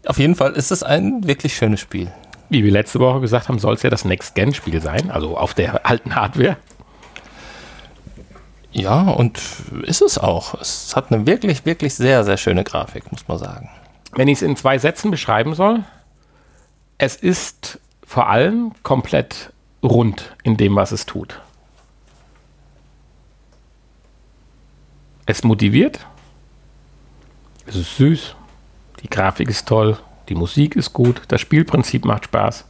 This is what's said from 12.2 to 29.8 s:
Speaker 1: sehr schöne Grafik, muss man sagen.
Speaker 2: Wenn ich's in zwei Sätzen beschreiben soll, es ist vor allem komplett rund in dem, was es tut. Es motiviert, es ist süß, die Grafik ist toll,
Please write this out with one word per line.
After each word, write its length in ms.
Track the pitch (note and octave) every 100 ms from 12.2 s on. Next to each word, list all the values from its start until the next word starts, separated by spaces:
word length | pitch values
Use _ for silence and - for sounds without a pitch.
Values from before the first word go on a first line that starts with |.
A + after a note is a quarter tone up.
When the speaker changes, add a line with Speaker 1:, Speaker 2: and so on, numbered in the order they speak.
Speaker 1:
sehr 140 | G#2 G2
schöne 260 | - F#2
Grafik, 480 | G2 - - - -
muss 160 | - -
man 100 | -
sagen. 320 | F2+ - - - - _ - -
Speaker 2:
Wenn 120 | C3+
ich's 120 | C#3
in 140 | A#2+ C3+
zwei 240 | C3+ C3+
Sätzen 320 | C#3+ - G#3+
beschreiben 420 | E3 - G#2+ B2+
soll, 280 | D#3 G3 A#3 G3 - _ _ _ _ _ _ _ _ _ _
es 180 | C#3 -
ist 640 | F3+ F3+ - - - - _ _ -
vor 240 | - -
allem 420 | G#2+ D#3+ A3+ A3+ -
komplett 680 | - C3 - C#3+ - - - _ _ _
rund 480 | B2+ A2+ A#2 G2 - -
in 140 | - A2
dem, 180 | G2+ G2+
was 160 | G2
es 140 | G2 -
tut. 340 | G2 - - - _ _ _ _ _ _ _ _ _ _ _ _ _ _ _ _ _ _ _ _ _ _ _ _ _ _ _ _ _ _ _ _ _ - - - - -
Es 180 | G#2
motiviert, 560 | A#2+ G#2+ G2+ A#2+ C4 - - - - - _ _ _ - - _ - - - - - - -
es 100 | G2
ist 220 | E2+ -
süß, 380 | C#3 D#3 - - - - - - - -
die 80 | -
Grafik 400 | G#2 F#2+ - B2
ist 180 | G#2 -
toll, 300 | A2